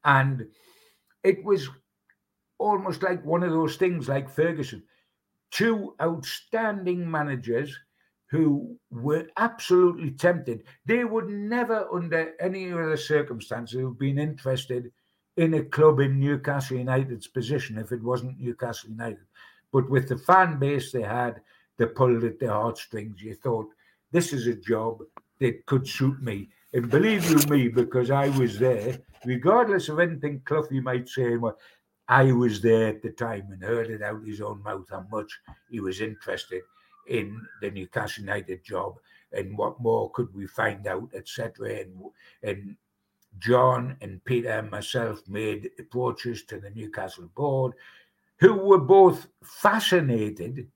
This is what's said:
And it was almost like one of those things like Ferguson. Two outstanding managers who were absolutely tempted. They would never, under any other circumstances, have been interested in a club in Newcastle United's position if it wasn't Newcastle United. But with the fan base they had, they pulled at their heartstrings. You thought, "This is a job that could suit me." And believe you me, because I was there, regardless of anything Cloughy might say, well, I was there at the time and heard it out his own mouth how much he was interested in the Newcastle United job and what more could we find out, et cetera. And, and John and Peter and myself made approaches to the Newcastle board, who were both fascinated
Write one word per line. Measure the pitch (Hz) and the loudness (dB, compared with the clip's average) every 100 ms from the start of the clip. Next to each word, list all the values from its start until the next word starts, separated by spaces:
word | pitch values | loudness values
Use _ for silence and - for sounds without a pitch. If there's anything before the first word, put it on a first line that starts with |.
And | 147 135 135 127 110 _ _ _ _ _ _ _ | 6 6 4 0 -8 _ _ _ _ _ _ _
it | 190 190 | 2 2
was | 208 190 135 - _ _ _ _ _ _ _ _ | 2 0 0 -12 _ _ _ _ _ _ _ _
almost | 208 202 190 175 | 0 0 0 -2
like | 190 180 | -2 -2
one | 139 170 | 0 0
of | 180 | 2
those | 160 156 - | 2 0 2
things | 185 170 131 | 0 0 -2
like | 135 135 | -2 -2
Ferguson. | - 165 160 135 104 _ _ _ _ _ _ _ | 0 0 0 -8 -10 _ _ _ _ _ _ _
Two | - 226 220 196 - | 0 2 2 -4 -4
outstanding | 165 165 135 - _ 226 220 208 180 180 170 | -2 -2 -8 -12 _ -2 -2 -2 -2 -2 -2
managers | 160 147 131 110 117 143 - _ _ _ _ _ | -2 -2 -4 -2 -2 -2 -10 _ _ _ _ _
who | 151 160 143 - - _ | 2 2 2 -2 -16 _
were | 120 131 156 165 - | -6 -2 -2 -2 -2
absolutely | 233 233 - 180 180 170 156 | -2 -2 4 6 6 4 -6
tempted. | 131 175 175 - 113 - _ - | 2 2 2 -2 -8 -10 _ 0
They | 233 | 0
would | 233 220 208 | 2 -2 -4
never, | 202 208 240 226 220 190 | -6 -4 -2 0 -2 -2
under | 175 170 165 160 - | -4 -2 -2 -2 -4
any | 185 190 185 | -4 -4 -6
other | 170 160 151 | -4 -2 -2
circumstances, | - 151 135 117 - 117 120 123 | 2 0 0 -8 -8 -10 -8 -6
have | 131 117 | -6 -2
been | 135 139 | -2 0
interested | 151 147 131 131 - 123 123 _ _ _ _ - | -2 -4 -4 -4 -4 -6 -6 _ _ _ _ 0
in | 165 | 2
a | 160 | 2
club | - - 156 139 | -2 6 6 8
in | 139 135 | 4 2
Newcastle | 139 143 143 139 135 127 | 2 0 -2 -2 -4 -4
United's | 123 131 131 117 - | 0 0 0 -8 -8
position | 127 117 139 - 110 | -6 -2 -4 -4 -8
if | 113 | -6
it | 123 | -6
wasn't | 113 123 127 131 | -2 -2 -4 -8
Newcastle | 123 117 123 117 107 | -8 -6 -8 -8 -12
United. | 110 117 - _ _ - _ _ | -10 -10 -10 _ _ -20 _ _
But | 135 131 | 0 2
with | 135 131 | 0 0
the | 131 | -4
fan | - 185 180 143 | 6 6 6 2
base | 139 143 - | 0 0 -2
they | 127 | -6
had, | 101 120 123 104 _ _ _ - | -4 -2 -4 -6 _ _ _ -2
they | 113 | -2
pulled | - 127 117 | 2 2 4
at | 113 107 | 0 -2
their | 123 | -2
heartstrings. | 104 113 - - 110 107 95 | 0 -2 -4 -12 -12 -12 -14
You | 107 | -14
thought, | - 135 113 107 _ _ _ _ | -8 -4 -4 -6 _ _ _ _
"This | 165 170 | 0 0
is | 135 120 | -2 -2
a | |
job | 110 - 110 113 113 - - _ _ | -4 -2 -2 -2 -6 -16 -20 _ _
that | 127 117 - | -2 -2 0
could | 135 131 | 0 0
suit | - 135 135 | 0 0 0
me." | 123 101 98 _ _ | -6 -8 -10 _ _
And | 127 120 | -4 2
believe | 147 214 208 170 | 4 4 2 4
you | 151 143 | 4 6
me, | 143 120 | 4 4
because | 120 120 127 123 | 2 2 0 2
I | 139 139 | 2 2
was | 135 120 101 | 2 0 2
there, | 127 117 110 135 _ - | 2 2 -2 -8 _ -12
regardless | 123 127 147 226 226 190 - | -6 0 4 4 4 0 0
of | 156 | 0
anything | 175 151 147 139 | 0 0 -6 -6
Cloughy | - 156 151 135 | -2 -2 0 -4
might | 127 127 123 | -2 -4 -4
say, | - 123 117 | -2 0 0
well, | 113 - - _ _ _ - | -2 -6 -20 _ _ _ 2
I | 127 135 | 6 8
was | 120 123 104 | 6 4 2
there | 113 113 110 | 4 6 4
at | 107 | -2
the | 107 | -10
time | - 117 104 101 | -6 -6 -6 -12
and | 95 | -12
heard | 92 117 113 | -4 -4 -4
it | 110 | -8
out | 104 107 | -8 -8
his | 110 104 | -12 -10
own | 104 101 | -10 -10
mouth | 101 98 90 | -10 -10 -10
how | 95 95 | -14 -8
much | 107 107 - - - _ | -10 -10 -16 -20 -20 _
he | 117 | -8
was | 95 92 | -6 -6
interested | 110 107 - 90 - 92 - _ _ _ - | -8 -8 -8 -8 -8 -12 -12 _ _ _ -6
in | 117 101 110 - - | -6 -6 -12 -18 -10
the | 104 | -10
Newcastle | 98 92 - 107 - | -8 -8 -6 -6 -10
United | 98 104 92 90 | -6 -6 -6 -12
job | - 95 98 95 _ _ _ | -8 -8 -8 -10 _ _ _
and | 101 95 101 | -8 -8 -4
what | 107 - | -6 -2
more | 117 113 107 | 0 0 -2
could | - 120 | -4 -6
we | 95 98 | -8 -10
find | - 110 101 101 | -4 -4 -4 -6
out, | 92 117 | -8 -8
et | - - | -14 -12
cetera. | - 113 - 107 107 | -10 -10 -8 -10 -8
And, | - 92 - _ - _ | -12 -16 -20 _ -20 _
and | 104 98 98 - _ _ _ _ _ 98 | -8 -8 -10 -18 _ _ _ _ _ -8
John | 90 123 127 127 120 - | 2 4 4 2 -4 -10
and | 101 95 | -14 -14
Peter | - 123 117 | -2 -2 0
and | 110 107 | -4 -6
myself | 104 101 127 113 107 - | -10 -6 -4 -4 -6 -10
made | 101 107 107 107 - | -6 -4 -6 -10 -16
approaches | 113 123 123 120 123 107 | -10 -4 -4 -4 -8 -10
to | - 98 | -12 -16
the | 101 | -14
Newcastle | 107 107 - 92 - 85 - | -14 -12 -10 -10 -12 -16 -4
board, | 143 135 131 - - - _ _ _ _ | -2 0 -2 -4 -20 -20 _ _ _ _
who | 185 | 6
were | 208 196 185 | 6 4 4
both | 131 190 185 - - _ | 8 8 8 6 -10 _
fascinated | - - 202 214 - 180 143 117 107 104 120 135 - | -20 0 2 2 2 2 2 0 -2 -6 -10 -10 -14